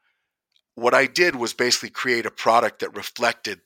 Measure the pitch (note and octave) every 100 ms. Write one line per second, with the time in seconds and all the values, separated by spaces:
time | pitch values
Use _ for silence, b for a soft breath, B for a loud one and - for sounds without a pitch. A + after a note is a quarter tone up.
0 | _ _ _ _ _ _ _ A2+ A#2+ B2+
1 | C3 E3+ F3 C3+ A2 - B2 - A#2 -
2 | B2+ A#2 G#2+ - A#2 A#2 G#2+ - F2+ G2+
3 | - - A#2+ - A2 F#2